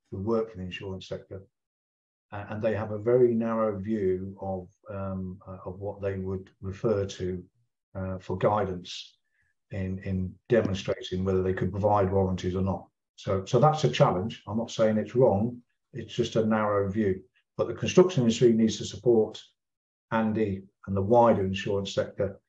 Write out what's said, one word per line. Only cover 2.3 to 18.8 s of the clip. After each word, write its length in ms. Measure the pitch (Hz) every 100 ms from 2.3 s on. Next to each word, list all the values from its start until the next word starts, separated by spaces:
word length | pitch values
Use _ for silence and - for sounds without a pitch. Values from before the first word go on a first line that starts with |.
uh, 140 | 104 98
and 120 | 107
they 140 | 110 101
have 160 | 107
a 80 | 107
very 340 | 110 123 120
narrow 420 | 113 113 113 110 98
view 580 | 98 110 95 92 98 95
of, 300 | 98 92 90 _ -
um, 460 | 98 98 95 92 92 -
uh, 100 | 92 98
of 140 | 92
what 200 | 101 98
they 200 | 98 95
would 320 | 92 95 - -
refer 440 | 95 92 117 101 95
to, 380 | - 92 92 - _ _ _ _ 95
uh, 240 | 95 92
for 180 | - 92
guidance 800 | 113 104 95 90 87 - - _ _ _ _ _ -
in, 280 | 98 92 95 98
in 280 | 92 92 - -
demonstrating 760 | - - 95 - - - 92 95
whether 180 | 92
they 80 | 92
could 200 | 92 95
provide 380 | 98 104 104 92
warranties 460 | 98 92 92 92 92
or 60 |
not. 260 | 95 87 - _ _ -
So, 260 | - 95
so 160 | 95 123
that's 240 | - -
a 60 | 127
challenge. 520 | - 127 90 107 - -
I'm 100 | 107
not 140 | 117
saying 260 | - 110 107
it's 160 | 104
wrong. 440 | 120 131 98 120 123 - _ _
It's 220 | 127 -
just 240 | - - 113
a 80 | 110
narrow 440 | 110 104 101 98
view. 320 | 104 104 92 - _ _ -
But 100 | -
the 60 |
construction 500 | - 110 - 185 139
industry 300 | 117 110 123
needs 240 | 113 110
to 80 | 98